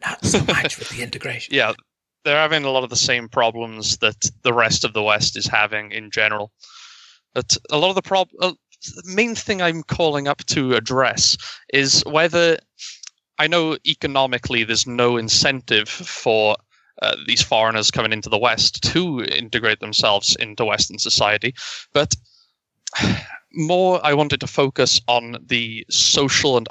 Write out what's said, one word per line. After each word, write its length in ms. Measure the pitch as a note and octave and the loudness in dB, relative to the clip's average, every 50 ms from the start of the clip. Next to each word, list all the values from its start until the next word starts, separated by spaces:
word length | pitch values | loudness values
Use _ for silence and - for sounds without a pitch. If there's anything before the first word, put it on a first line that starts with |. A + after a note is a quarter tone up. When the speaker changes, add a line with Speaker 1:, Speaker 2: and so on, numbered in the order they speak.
| - | -10
Speaker 1:
Not 200 | - - - - | -10 -8 -4 -2
so 140 | - - G3+ | 0 2 2
Speaker 2:
<laughs> 100 | - - | 2 2
Speaker 1:
much 300 | F3+ - - D#3 - - | 0 0 0 -2 -4 -6
with 100 | - - | -10 -10
the 120 | - - A#2+ | -10 -10 -10
integration. 520 | A#2 - C3+ - C3+ A#2+ B2 - - C#3+ | -10 -10 -10 -8 -8 -8 -8 -6 -2 0
Speaker 2:
Yeah, 180 | C#3 A#2+ G#2+ A2+ - _ _ _ _ _ _ _ _ - | 2 2 2 0 -4 _ _ _ _ _ _ _ _ -2
they're 120 | D3+ C#3+ | 0 2
having 280 | D3+ D#3 D3+ D#3+ D#3 C#3+ | 2 2 2 2 0 0
a 60 | C#3 | 2
lot 140 | C3 C3 B2+ | 0 0 0
of 60 | A#2 | 0
the 60 | B2 | -2
same 320 | - - - B2+ A#2+ A#2 A2+ | 0 0 2 0 0 -2 -2
problems 680 | - C3+ A#2+ A2+ A2 A#2 A#2 A2+ A2 A2 G#2+ A2 - - | 0 2 2 2 0 -2 -6 -8 -8 -6 -4 -4 -2 0
that 320 | - A2 G#2+ - - - - _ - | 0 -2 0 -2 -4 -6 -4 _ -2
the 100 | B2+ A#2+ | 0 4
rest 320 | A#2+ A#2 A2 - - - | 4 4 4 2 0 -2
of 80 | A#2+ G#2 | -2 -2
the 100 | G#2+ G#2 | 0 0
West 340 | G#2+ G#2 G#2+ - - - | 2 2 2 0 -2 -2
is 100 | - G#2 | -2 -4
having 460 | - - A2 G#2+ G#2 A2 G#2+ G#2 G#2 G2+ | -2 0 0 0 0 -2 -4 -8 -8 -10
in 180 | A2+ A2 G#2 | -12 -12 -8
general. 420 | - A2+ A2 G#2+ G#2+ G#2+ G#2 G#2+ _ _ - - - - - - - - - - - _ _ _ - | -4 -2 0 0 0 -2 -6 -8 _ _ -20 -20 -20 -20 -20 -20 -20 -20 -20 -20 -20 _ _ _ -6
But 220 | C3 B2 - - - - - | -4 -2 -2 -2 -4 -4 -2
a 80 | - D3 | -2 0
lot 100 | D#3+ F#3 | 2 2
of 60 | G3 | 0
the 80 | F#3+ - | 0 -2
prob-, 260 | - F#3+ F#3+ F#3 - - - | 0 0 0 0 -2 -4 -4
uh, 120 | - F#3 D3+ - _ _ _ _ - | -4 -4 -4 -6 _ _ _ _ -18
the 320 | - - - E3+ F3+ F#3 | -18 -18 -16 -14 -6 -2
main 200 | G3+ A#3 A#3+ A3+ | -2 0 0 -2
thing 280 | - - - G#3+ F#3+ F3+ | -6 -4 -4 -2 0 0
I'm 200 | E3+ E3 E3 D3+ | -2 -2 -2 -6
calling 460 | - - - F3 D#3 D3 C#3+ C#3 C#3+ | -6 -2 0 0 0 0 0 0 -2
up 160 | D3 - - | -4 -4 -4
to 280 | - - D#3 C#3 B2+ B2+ | -4 -2 0 0 2 2
address 640 | A2+ A2 - B2+ C3 C3 A#2+ G#2 - - A#2+ G#2+ - - - - - - - - | 0 0 0 0 2 2 2 2 2 2 2 2 0 -4 -10 -16 -18 -8 -2 0
is 300 | C#3 C#3 C3+ B2+ - - | 0 2 2 2 2 2
whether, 520 | - D3 D#3 E3 F3 D#3+ E3+ E3+ E3+ E3 - - _ _ - - - - - - - - _ _ _ _ - | 2 2 2 2 4 4 4 4 4 2 0 -2 _ _ -18 -18 -18 -18 -18 -20 -20 -20 _ _ _ _ -2
I 80 | D3+ | 0
know 300 | D#3 E3+ F3 D#3+ D#3+ D#3 - - | 2 2 2 0 0 -2 -2 -2
economically 800 | - D#3 - - D3 C#3 C#3 C3+ C3 B2+ A#2+ - - B2+ A#2 A2+ | -2 -2 -2 -2 -2 0 2 0 0 0 -2 -4 -2 0 0 0
there's 220 | G#2+ A#2 G#2 - | 0 0 -2 -2
no 300 | C3 A#2+ A#2+ B2 A#2+ A#2+ | -2 0 2 2 4 2
incentive 720 | A#2 A2+ A2 - - - C#3+ C3+ C3 - - A#2+ G#2+ G#2+ G#2+ | 2 0 2 2 2 2 2 0 -2 -2 0 2 2 0 0
for, 680 | - - F3+ - - - - B2+ A2+ A2 G#2+ G#2+ G#2 - _ _ _ _ _ _ _ - | -6 -12 -12 -12 -10 -4 0 2 2 4 4 2 0 0 _ _ _ _ _ _ _ -4
uh, 160 | - G2+ - - D2 | -2 -2 -2 -2 -2
these 160 | - A#2+ A#2 - | -2 0 0 2
foreigners 480 | - - A2 A2 A2+ A2+ A2 G#2+ - | 2 2 2 4 2 2 0 0 0
coming 220 | - - A#2 A2 A2 | 0 0 0 0 -2
into 160 | G#2+ G#2 A2 | -4 -6 -6
the 100 | A2 G#2 | -4 -2
West 440 | A#2 B2 A2 G#2 - - - - - | 0 0 2 2 0 -2 -2 -2 -4
to 400 | - - E3+ F3+ F3+ D3+ B2 A2+ | -2 0 0 0 -2 -2 -4 -4
integrate 560 | - - - A#2+ A2 - A#2 A2+ A2+ G#2+ - | -4 -4 -4 -4 -4 -4 -2 0 0 0 0
themselves 560 | - G#2+ G#2+ - - A2+ G#2 G2+ - - - | -2 -4 -2 0 2 2 2 2 2 0 0
into 280 | - A2+ A2 G#2+ - A#2+ | 0 -2 -6 -4 -2 -2
Western 340 | G#2+ G#2 G#2+ - - G2 G#2 | 0 0 0 -2 -2 -4 -4
society, 560 | - A#2 - - A#2 G#2 G#2+ G#2 - A#2+ C3 - - - - - - - - | -2 0 0 2 2 2 2 2 0 -2 -4 -6 -10 -12 -12 -14 -8 -2 0
but 220 | D3 D3+ D#3 - - - _ _ _ _ _ _ _ _ _ _ _ - - - - | 0 0 0 -2 -4 -6 _ _ _ _ _ _ _ _ _ _ _ -16 -10 -6 -2
<sighs> 60 | G#2+ G2 - - - - - - _ _ - | 0 0 -2 -2 -6 -12 -18 -20 _ _ -6
more 460 | - D#3 D#3 F3 F3+ F#3 F#3 F3+ F3 - | -4 -2 0 2 2 2 2 2 2 2
I 100 | D3+ C#3+ | 2 2
wanted 260 | C#3+ D3+ D3 C#3 C3 | 2 2 0 0 -4
to 60 | - | -6
focus 540 | D#3+ - - C#3+ C3+ - - C3 A#2+ - - - - | -4 0 0 0 2 2 2 2 2 2 0 2 2
on 280 | B2 A#2+ A#2 A#2 A#2+ - - | 0 0 0 -2 -10 -12 -6
the 380 | - C3 A#2 A#2 A2+ A2+ A2 A2 - | -2 -2 -2 -2 -2 -6 -10 -10 -4
social 640 | - - - - - D#3+ C#3+ C3+ - - - D3 C3 | -2 0 2 2 2 2 2 2 2 2 2 4 2
and 100 | A#2+ A2+ - | 2 2 2